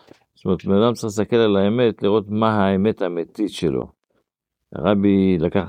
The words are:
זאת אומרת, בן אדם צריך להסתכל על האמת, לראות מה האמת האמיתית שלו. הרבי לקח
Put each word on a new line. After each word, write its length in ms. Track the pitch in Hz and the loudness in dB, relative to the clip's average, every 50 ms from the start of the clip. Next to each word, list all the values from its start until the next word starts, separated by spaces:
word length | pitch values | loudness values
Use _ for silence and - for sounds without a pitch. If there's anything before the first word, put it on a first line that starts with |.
| _ - - _ _ _ _ | _ -20 -20 _ _ _ _
זאת 100 | _ - | _ -4
אומרת, 200 | 98 92 - - | -4 -4 -2 -2
בן 180 | 95 98 101 113 | 0 2 2 2
אדם 120 | 120 113 | 2 0
צריך 100 | - 113 | -2 -6
להסתכל 320 | 110 101 110 101 - 123 | -6 -4 -4 -2 0 2
על 200 | 117 113 107 98 | 2 2 2 2
האמת, 460 | 98 98 101 113 127 123 113 101 - 110 | 2 2 0 0 0 0 0 0 0 0
לראות 220 | 101 104 110 98 104 | 0 0 0 -2 -2
מה 200 | 107 110 113 110 | -2 0 0 0
האמת 540 | 107 104 98 98 98 95 98 110 107 - 98 | 2 2 2 2 2 2 0 0 0 -2 -4
האמיתית 480 | 87 87 85 82 - - - 104 90 | -4 -4 -4 -6 -8 -6 -6 -4 -4
שלו. 360 | - - 92 78 65 62 60 - - _ _ _ _ _ _ _ _ _ _ _ _ _ _ _ - | -4 -2 -2 -2 -2 -2 -6 -8 -12 _ _ _ _ _ _ _ _ _ _ _ _ _ _ _ -10
הרבי 680 | - 73 98 104 101 101 101 98 98 95 95 92 82 | -4 -2 0 0 2 2 2 4 4 2 2 2 0
לקח 280 | 80 87 - 101 85 | 0 0 -2 -2 -2